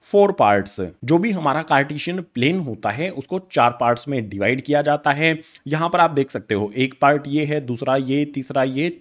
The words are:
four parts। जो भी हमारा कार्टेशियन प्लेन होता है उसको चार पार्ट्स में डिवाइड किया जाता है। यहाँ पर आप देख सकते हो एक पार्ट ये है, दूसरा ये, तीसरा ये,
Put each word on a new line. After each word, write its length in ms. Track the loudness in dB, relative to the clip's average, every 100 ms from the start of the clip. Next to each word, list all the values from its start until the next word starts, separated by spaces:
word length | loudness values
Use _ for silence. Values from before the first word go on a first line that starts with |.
| 0
four 200 | 4 4
parts। 460 | 4 4 4 0 -6 -10 -6
जो 140 | 2 2
भी 120 | 2
हमारा 320 | 0 0 -2
कार्टेशियन 560 | 2 2 2 -4 -6 -8 -6
प्लेन 240 | -2 0 0
होता 300 | -4 -6 -6
है 180 | -4 -6
उसको 260 | -8 -8 -8 -4
चार 240 | 2 2 2
पार्ट्स 260 | 0 0 -2
में 200 | -6 -6
डिवाइड 320 | -2 -2 -2
किया 220 | 0 0
जाता 300 | 0 0 0
है। 200 | 0 0 -2 -8 -16 -6
यहाँ 200 | -4 0
पर 120 | 2
आप 100 | 2
देख 200 | 2 -2
सकते 240 | -4 -2
हो 160 | -2 -2 -2
एक 220 | -4 2
पार्ट 280 | 2 2 0
ये 160 | -4
है, 160 | -2 -4
दूसरा 340 | -4 -6 -2 -2
ये, 280 | 0 -2 -2
तीसरा 360 | -6 -4 -2
ये, 260 | -2 -2 -4 -6